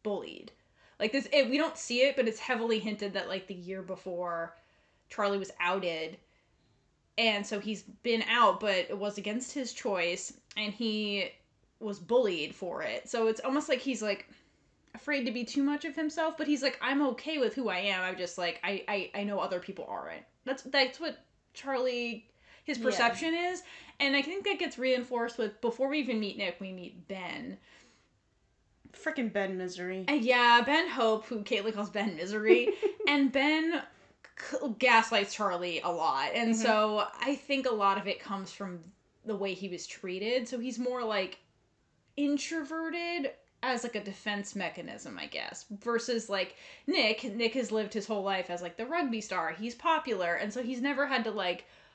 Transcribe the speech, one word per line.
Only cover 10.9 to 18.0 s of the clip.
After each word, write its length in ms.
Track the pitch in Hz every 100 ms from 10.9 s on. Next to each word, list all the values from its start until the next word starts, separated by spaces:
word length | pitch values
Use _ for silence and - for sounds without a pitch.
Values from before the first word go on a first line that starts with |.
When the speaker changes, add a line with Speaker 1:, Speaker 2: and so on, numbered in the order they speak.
| 214 208 202 175 - _ _ _ -
Speaker 1:
was 180 | 220 196
bullied 560 | 175 240 220 170 151
for 280 | - - 139
it. 280 | 151 117 -
So 160 | 233 220
it's 140 | 220
almost 280 | 262 277 294
like 120 | 254
he's, 200 | 277 226
like, 260 | 214 196 - - _ _ _ _ _
afraid 320 | - - 285 240
to 60 |
be 120 | 226
too 180 | 240 285
much 220 | 277 294
of 100 | 330
himself, 440 | 294 311 330 320 320
but 80 | 302
he's 160 | 294
like, 160 | 277 240
"I'm 220 | 247 277 285
okay 280 | 226 294 311
with 180 | 233
who 140 | 269 226
I 120 | 180
am. 200 | 202 185